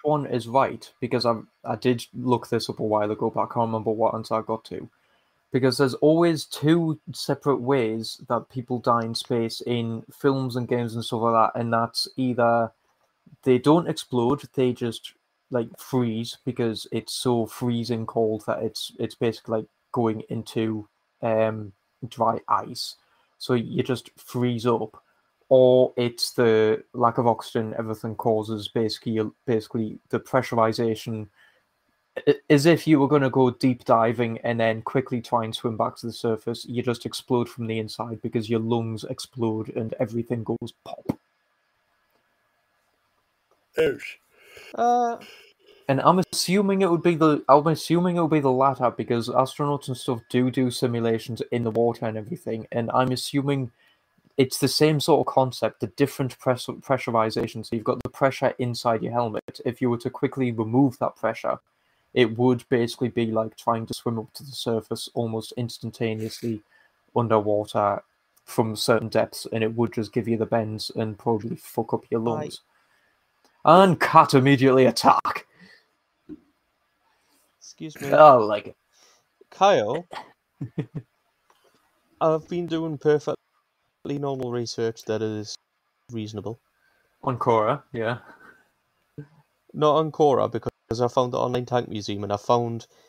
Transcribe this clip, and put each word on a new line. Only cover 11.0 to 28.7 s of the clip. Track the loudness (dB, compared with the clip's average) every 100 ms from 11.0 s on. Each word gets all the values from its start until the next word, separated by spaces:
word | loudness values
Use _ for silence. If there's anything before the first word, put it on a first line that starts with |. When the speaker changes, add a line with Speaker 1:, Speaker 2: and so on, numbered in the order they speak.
| -6
Speaker 1:
stuff | -2
like | 2 4 2
that, | 0
and | -2
that's | 0 0 -4 -8 -4
either | -2 2 2 2 0 -6 _ _ _ _ _ -4
they | 2 4
don't | 6 4 2
explode, | -6 -4 0 0 -2 -4 -2
they | -2
just, | -2 -6 -8 -14 -20 _ _ _
like, | -4 -4 -10
freeze | -4 -2 0 -2 -8 -8 -8
because | -4 -4 -4 -6
it's | -8 -6
so | -4 0 0 -2
freezing | -4 -2 -2 -2 -4 -4
cold | -2 0 -2 -4
that | -4
it's, | -6 -8 -12 -8
it's | -8
basically | -4 -4 -4 -4 -6
like | -6 _ _
going | -2 -2 -2 -6
into, | -10 -6 -4 -2 -4 -10 _ _ _
um, | -2 0 0 -2 -10 -18 _ _ -12
dry | 0 0 0 0
ice. | -2 -2 -10 -12 -14 _ _ _ _
So | -2
you | -2 0 -4
just | -2 -6 -8 -20
freeze | -10 -4 -2 0 0
up, | 0 -2 -12 _ _ _ _ 4
or | 6 8 8 4 2
it's | -2 -2 -4
the | 2 4 4 4 0 -4
lack | 0 0 2
of | 0
oxygen | 0 -4 -6 -4 -6
everything | -8 -8 -8 -4
causes, | -2 -2 -2 -8
basically, | -6